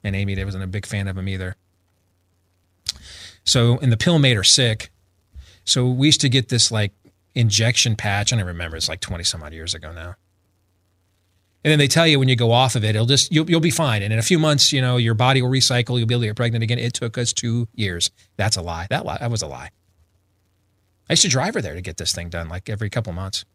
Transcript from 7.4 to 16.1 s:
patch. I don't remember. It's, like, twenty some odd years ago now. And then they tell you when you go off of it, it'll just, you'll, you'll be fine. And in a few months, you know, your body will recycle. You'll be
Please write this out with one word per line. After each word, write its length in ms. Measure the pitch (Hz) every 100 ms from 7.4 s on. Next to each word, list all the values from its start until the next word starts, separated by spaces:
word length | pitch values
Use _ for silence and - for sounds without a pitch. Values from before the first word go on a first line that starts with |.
| 117 101 110 - 123 107
patch. 380 | 104 101 101
I 20 | 117
don't 120 | 90
remember. 280 | 85 85 80
It's, 140 | 76
like, 100 | 82
twenty 240 | - 87
some 200 | 85 85
odd 100 | 76
years 220 | 80 82 80
ago 180 | 78
now. 220 | 80 85 92 _ _ _ _ _ _ _ _ _ _ _ _ _ _
And 80 | 151
then 60 | 151
they 100 | 143
tell 200 | 160 165
you 100 | 143
when 120 | 131
you 60 | 123
go 160 | 117
off 240 | 117 127 117
of 80 |
it, 120 | 107 107
it'll 100 | 113
just, 260 | 135 -
you'll, 160 | 156 160
you'll 120 | 165
be 100 | 151
fine. 320 | 135 151 107
And 100 | 101
in 60 | 110
a 60 |
few 160 | 113 175
months, 340 | 156 147 -
you 80 | 139
know, 160 | 127 123
your 160 | 113
body 260 | 110 127 131
will 120 | 123
recycle. 480 | 131 - 123 117 123
You'll 80 |
be 80 | 113